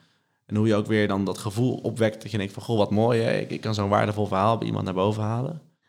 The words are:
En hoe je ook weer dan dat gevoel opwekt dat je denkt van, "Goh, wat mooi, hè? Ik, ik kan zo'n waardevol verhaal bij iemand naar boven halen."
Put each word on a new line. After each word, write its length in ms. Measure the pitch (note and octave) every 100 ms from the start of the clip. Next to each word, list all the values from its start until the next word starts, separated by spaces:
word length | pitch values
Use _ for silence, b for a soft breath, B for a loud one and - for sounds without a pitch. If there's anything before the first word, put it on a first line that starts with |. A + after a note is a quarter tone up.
| b b b b -
En 100 | G#2
hoe 120 | A2
je 80 | G#2
ook 100 | G#2+
weer 200 | G#2+ G#2
dan 180 | G2 F#2+
dat 120 | F2+
gevoel 400 | G#2+ G2+ B2+ -
opwekt 440 | - A2 A2 -
dat 100 | -
je 60 | G#2
denkt 160 | G2
van, 100 | -
"Goh, 140 | - A2+
wat 140 | G2
mooi, 300 | G2+ A2+ A#2
hè? 160 | A2+ G1+
Ik, 120 | -
ik 120 | -
kan 120 | A2+
zo'n 160 | G#2 G2+
waardevol 360 | G#2 G#2+ G#2 G#2
verhaal 320 | F#2+ A2 A2+
bij 100 | A2+
iemand 180 | G#2 G2
naar 80 |
boven 300 | F#2 G2 G#2+
halen." 380 | G#2+ A#2 C3 D#3+ - _